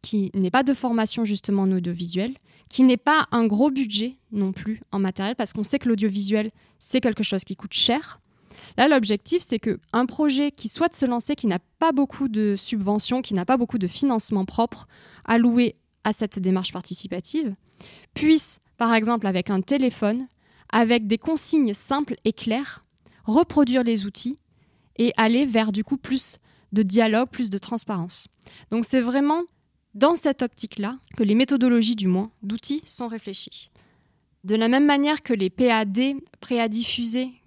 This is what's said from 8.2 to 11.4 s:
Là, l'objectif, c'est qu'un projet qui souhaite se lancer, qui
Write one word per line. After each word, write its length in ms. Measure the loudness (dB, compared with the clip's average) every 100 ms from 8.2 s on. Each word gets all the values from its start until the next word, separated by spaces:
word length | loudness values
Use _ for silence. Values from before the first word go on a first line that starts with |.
| _ _ _ -20 -10 2
Là, 100 | 4
l'objectif, 540 | 4 4 -2 0 -2
c'est 180 | 0 -2
qu'un 460 | -2 -6 -2 -2 0
projet 460 | 0 2 2 0
qui 180 | -2 -6
souhaite 260 | -2 -2 0
se 100 | -2
lancer, 300 | -2 -2
qui 120 | -2